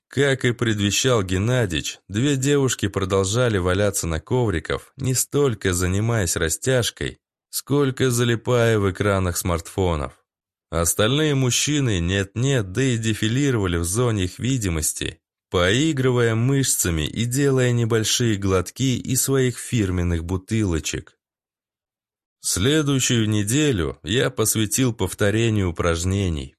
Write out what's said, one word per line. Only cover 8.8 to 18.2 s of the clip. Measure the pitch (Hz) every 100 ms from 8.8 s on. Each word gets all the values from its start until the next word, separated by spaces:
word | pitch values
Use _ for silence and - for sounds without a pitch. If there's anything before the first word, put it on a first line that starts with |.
| 98
экранах | 90 104 98 92 87
смартфонов. | 92 85 - - 92 80 65 - _ _ _ _ _
Остальные | 82 87 - 107 139 156
мужчины | 139 127 120 - 151 131 95
нет-нет, | 85 98 95 - 131 139 95
да | 95
и | 135 117
дефилировали | 113 107 110 120 143 120 95 85
в |
зоне | 85 101 123 107 92
их | -
видимости, | 104 135 101 80 76 - 71 - _ _ _
поигрывая | 92 87 117 160 143 127 123 117 113
мышцами | 123 139 131 - 92 82 76
и | - 117
делая | 127 139 131 123
небольшие | 120 117 113 107 -